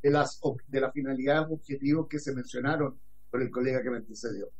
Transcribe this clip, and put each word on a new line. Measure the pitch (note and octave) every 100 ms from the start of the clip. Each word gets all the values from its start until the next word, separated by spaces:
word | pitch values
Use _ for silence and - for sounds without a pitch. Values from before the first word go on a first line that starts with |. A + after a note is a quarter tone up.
de | C#3+
las | D3 D#3 -
ob-, | D#3 B2+ -
de | C3+
las | C3
finalidades | D3 C3+ C3+ C3+ D3+ D#3
objetivos | D#3 - C#3 C#3 D#3 D#3+
que | D3
se | D3
mencionaron | C3 A#2+ B2 C3 D#3 C#3+ - - - -
por | B2
el | A#2+
colega | B2+ B2+ C3
que | A#2+
me | A#2
antecedió. | A2+ - A#2 G2+ G2